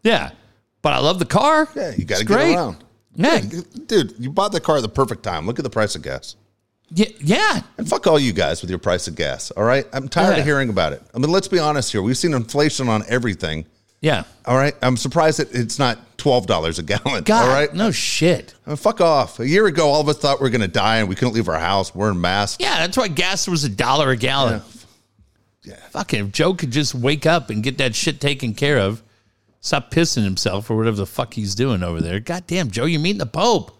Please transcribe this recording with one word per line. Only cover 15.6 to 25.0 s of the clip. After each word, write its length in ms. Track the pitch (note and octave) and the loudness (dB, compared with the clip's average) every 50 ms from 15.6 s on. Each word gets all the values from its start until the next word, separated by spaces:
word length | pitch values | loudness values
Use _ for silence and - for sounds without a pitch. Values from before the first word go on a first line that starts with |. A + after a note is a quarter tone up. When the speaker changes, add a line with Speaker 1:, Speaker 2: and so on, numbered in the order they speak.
| A#2+ A2+ - - | -4 -4 -2 0
Speaker 2:
not 200 | C#3 B2 A2+ - - _ _ - | 0 0 0 -4 -8 _ _ -2
twelve 280 | - C#3+ B2 B2 G2 | 2 4 4 4 4
dollars 320 | F2+ G#2+ E2+ D#2 E2 E2 - | 2 0 2 2 -2 -2 -4
a 40 | |
gallon, 420 | D#2+ D2 G2 G#2 - C3+ C3+ G#2 E2 | -2 -2 -2 -2 0 -2 -2 0 2
Speaker 1:
God, 200 | - G#3+ A3+ A#3+ B2+ | 4 4 4 6 4
Speaker 2:
all 60 | C3 | 4
right? 180 | C#3 D3+ D3 D3 | 4 2 0 0
Speaker 1:
no 160 | E3+ G#3+ A3+ | 0 0 0
shit. 640 | C#3+ - - - - - D#3 E3+ E3+ - - - - _ _ | 0 -2 -2 -4 -2 2 2 2 2 2 -2 -12 -20 _ _
Speaker 2:
I 40 | - | -10
mean, 60 | D3 | -10
fuck 240 | D3 - G#3+ A3 A3 | 0 0 0 2 4
off. 400 | F3+ E3 D#3 C#3 A#2 - - - | 2 4 4 2 2 0 -4 -6
A 80 | A2+ C3 | -2 2
year 180 | D#3 G3 A3 | 2 4 4
ago, 220 | G3+ D3+ D#3+ D#3+ D3 | 4 2 2 2 4
all 120 | C#3 D3+ | 4 2
of 80 | D3 D3 | 2 2
us 100 | D3+ - | 0 0
thought 200 | - C#3+ C#3 C3 | 2 0 0 2
we 40 | C#3 | 0
were 60 | B2+ | 0
gonna 180 | A2+ B2 G#2+ F2+ | 2 2 0 0
die 280 | - A#2 F#2+ G#2+ A2+ A2+ | 0 2 2 4 4 2
and 100 | A2 F#2 | 2 0
we 60 | F#2+ | 0
couldn't 200 | - - B2 G#2+ | -2 -2 0 0
leave 140 | A#2 A2+ F2+ | 0 0 0
our 100 | D#2+ D#2+ | 0 0
house. 360 | E2 E2+ G2 G2 F#2+ - - | 0 0 0 0 0 -2 -4
We're 160 | F2+ G2+ G#2+ | -2 0 0
in 100 | G2 F2 | 0 0
masks. 380 | F2 F2 F#2 G2+ G2+ G2+ - - | 0 0 2 0 0 -2 -2 -4
Speaker 1:
Yeah, 140 | F4+ G4 D#4+ F3 | -2 -2 0 0
that's 180 | D#3+ F#3 F#3+ | -2 -2 0
why 120 | C4 A#3+ G3+ | -2 -2 0
gas 400 | D#3 C3+ F3 F#3 G3 - - - | 0 -2 -2 0 0 -2 -2 -2
was 160 | F3+ D#3+ C#3 | -2 -2 -2
a 40 | C3+ | -2
dollar 420 | G2+ F#2+ C3 A#2+ C3+ D3 D3+ C3+ | -2 -2 0 2 2 2 2 2
a 60 | C3 | 0
gallon. 460 | A#2 A2 B2+ C3+ C#3 C3+ A#2 A2+ G#2 - - - - - _ _ _ | 0 0 -2 0 2 0 0 0 -2 -6 -12 -20 -20 -20 _ _ _